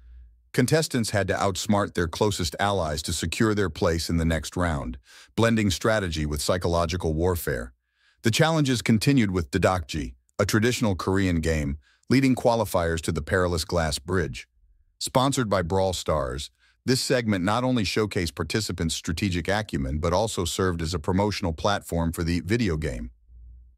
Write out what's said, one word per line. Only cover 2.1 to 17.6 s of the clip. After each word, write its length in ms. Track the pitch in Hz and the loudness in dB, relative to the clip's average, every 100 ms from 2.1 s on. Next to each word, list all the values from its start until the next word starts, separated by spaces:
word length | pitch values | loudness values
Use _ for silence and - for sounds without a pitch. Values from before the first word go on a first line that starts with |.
| - 107 - 87 - | 0 0 0 -4 -2
allies 420 | 101 101 78 76 | 0 0 -2 -4
to 100 | - | -4
secure 420 | 82 85 - 113 | -4 -4 0 2
their 160 | 104 92 | 2 0
place 400 | - 90 82 - | 0 0 0 0
in 60 | 85 | 0
the 80 | |
next 320 | 82 80 - 90 | 0 0 -2 -2
round, 420 | 87 71 65 62 - - - - | -2 -2 -6 -10 -16 -20 -10 0
blending 340 | 113 113 104 | 2 4 2
strategy 560 | 85 117 110 92 78 76 | 2 2 2 0 -2 -2
with 160 | 73 | -2
psychological 720 | - 92 90 85 85 90 82 | 0 0 0 0 0 -2 -2
warfare. 580 | 78 90 87 - 64 58 - _ _ _ _ | 0 0 0 -2 -6 -6 -14 _ _ _ _
The 100 | 117 | 0
challenges 500 | 107 160 160 135 120 | 2 4 4 2 0
continued 480 | - 110 139 139 104 | 2 2 4 4 4
with 220 | 90 82 | 0 0
Dodokji, 640 | 95 95 92 - 78 64 - _ - | 2 2 2 -2 -6 -8 -12 _ -2
a 80 | |
traditional 520 | 104 113 117 117 110 87 | 2 4 2 2 0 0
Korean 440 | - 95 95 82 | 0 0 2 2
game, 380 | 80 78 71 71 _ _ - | 2 0 -2 -6 _ _ 0
leading 240 | 123 135 | 4 4
qualifiers 640 | 123 123 117 104 90 85 82 | 2 2 2 2 0 0 0
to 100 | - | -2
the 100 | 82 | -4
perilous 420 | 76 95 90 87 | 0 2 2 0
glass 360 | - 87 80 78 | 0 0 0 -2
bridge. 480 | - 92 76 64 - _ _ _ _ - | -2 -2 -2 -6 -16 _ _ _ _ -12
Sponsored 500 | - 131 135 135 110 | -2 2 2 2 2
by 140 | 98 | 0
Brawl 300 | 85 95 95 | 2 2 2
Stars, 580 | 87 - 78 65 65 - _ _ _ | 0 -2 -2 -2 -6 -10 _ _ _
this 160 | - 131 | 0 0
segment 440 | - 131 110 98 | 2 0 2 0
not 180 | 92 113 | 2 0